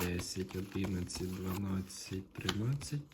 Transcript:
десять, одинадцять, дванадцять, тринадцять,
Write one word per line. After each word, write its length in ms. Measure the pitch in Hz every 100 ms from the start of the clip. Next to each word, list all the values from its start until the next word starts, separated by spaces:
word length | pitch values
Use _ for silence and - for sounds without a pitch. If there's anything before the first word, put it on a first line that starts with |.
десять, 540 | 90 87 - 92 92 92
одинадцять, 800 | 95 98 98 92 87 87 92 95
дванадцять, 1000 | 92 92 98 95 95 - - 95 -
тринадцять, 680 | - 98 101 117 143 - 147 -